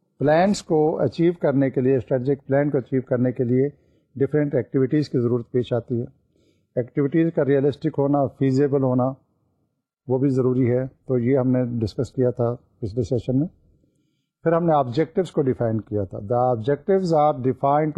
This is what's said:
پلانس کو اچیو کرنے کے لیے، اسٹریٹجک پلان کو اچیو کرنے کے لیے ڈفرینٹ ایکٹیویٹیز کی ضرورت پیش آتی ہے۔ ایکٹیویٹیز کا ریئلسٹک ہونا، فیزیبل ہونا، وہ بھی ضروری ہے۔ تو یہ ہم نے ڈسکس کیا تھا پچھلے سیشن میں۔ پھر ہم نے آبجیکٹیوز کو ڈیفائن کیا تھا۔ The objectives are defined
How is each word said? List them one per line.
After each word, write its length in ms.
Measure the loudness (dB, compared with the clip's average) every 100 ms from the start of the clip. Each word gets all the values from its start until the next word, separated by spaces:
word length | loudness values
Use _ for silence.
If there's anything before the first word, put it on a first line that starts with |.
| _ _
پلانس 440 | 2 2 2 0
کو 360 | 0 2 2 0
اچیو 340 | -2 0 0 0
کرنے 280 | 0 0 0
کے 120 | 0
لیے، 160 | 0 0
اسٹریٹجک 500 | 0 -2 0 -4 0
پلان 220 | 0 0
کو 80 | -2
اچیو 240 | -2 -4
کرنے 300 | -2 0 0
کے 120 | 0
لیے 260 | 0 2 0 -4 _ _ _ -4
ڈفرینٹ 400 | -2 0 0 -2
ایکٹیویٹیز 540 | -2 0 0 0 0
کی 100 | 0
ضرورت 320 | 0 -2 -2
پیش 220 | -4 -2
آتی 280 | -4 -4 -6
ہے۔ 40 | -6 -12 _ _ _ _ _ -6
ایکٹیویٹیز 580 | -4 -2 0 2 0 0
کا 100 | 2
ریئلسٹک 540 | 2 2 -2 -4 -2
ہونا، 260 | 0 2 0
فیزیبل 560 | 0 0 2 2 2
ہونا، 200 | 0 2 0 -4 _ _ _ _ _ _ _ _ -4
وہ 100 | 0
بھی 120 | 0
ضروری 420 | 2 0 2 2
ہے۔ 160 | 0 -2
تو 300 | -10 -4 -2
یہ 200 | 2 2
ہم 140 | 2
نے 280 | 0 0 -2
ڈسکس 320 | -4 -4 -6
کیا 200 | 0 -2
تھا 240 | 0 -2 -4 -12 _
پچھلے 240 | -8 -4
سیشن 360 | -2 -2 0 -2
میں۔ 80 | -2 -6 _ _ _ _ _ _ _ _
پھر 100 | 0
ہم 120 | 0 2
نے 80 |
آبجیکٹیوز 580 | 2 0 -2 -2 -2 -4
کو 100 | -2
ڈیفائن 400 | -2 0 -2 -2
کیا 220 | -4 -6
تھا۔ 140 | -6 -8
The 240 | -4 0 0 0
objectives 580 | -2 -4 0 0 2 2
are 140 | 2
defined 600 | 2 -2 0 0 0 0